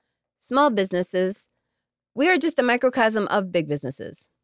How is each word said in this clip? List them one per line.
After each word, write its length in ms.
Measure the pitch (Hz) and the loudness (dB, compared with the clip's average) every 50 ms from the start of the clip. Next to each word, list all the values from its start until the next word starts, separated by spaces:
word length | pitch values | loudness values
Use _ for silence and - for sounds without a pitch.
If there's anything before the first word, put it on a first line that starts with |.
| _ _ _ _ _ _ _ _ | _ _ _ _ _ _ _ _
small 320 | - - 247 277 294 285 | -10 -2 2 2 4 4
businesses, 760 | 220 202 190 190 185 180 180 - - 185 185 185 202 - - - _ _ _ _ _ _ _ _ _ _ _ _ _ | 2 2 0 0 0 -2 -2 -2 0 0 0 0 -4 -8 -14 -20 _ _ _ _ _ _ _ _ _ _ _ _ _
we 120 | 220 285 | 0 2
are 120 | 359 370 269 | 4 4 2
just 180 | 302 330 - | 0 0 0
a 60 | - 247 | 2 2
microcosm 640 | 247 247 247 262 254 254 262 226 220 220 214 196 - | 2 2 2 0 0 2 2 2 2 2 0 -2 0
of 220 | - 208 190 180 | 0 -2 -2 0
big 160 | 175 175 156 147 | -2 -2 -2 -2
businesses. 640 | 147 143 - 127 - - 85 - 151 - - - _ _ | -4 -6 -6 -8 -10 -10 -12 -14 -14 -16 -20 -20 _ _